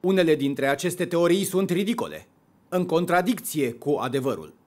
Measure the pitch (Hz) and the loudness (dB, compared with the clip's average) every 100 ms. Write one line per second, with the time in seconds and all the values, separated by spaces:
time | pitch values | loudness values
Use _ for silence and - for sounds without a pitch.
0 | 180 190 170 151 139 139 135 143 180 175 | 2 4 4 4 2 0 0 0 -2 -2
1 | 175 175 170 185 190 180 196 180 202 233 | -2 0 2 2 2 0 0 0 -2 -2
2 | 92 78 - _ _ _ _ 180 180 165 | -6 -10 -18 _ _ _ _ -4 0 0
3 | 175 175 180 - - 151 131 113 139 143 | 2 2 2 -2 -4 -2 -2 -2 -2 -2
4 | 123 135 131 98 78 - | 0 -2 -2 -4 -8 -20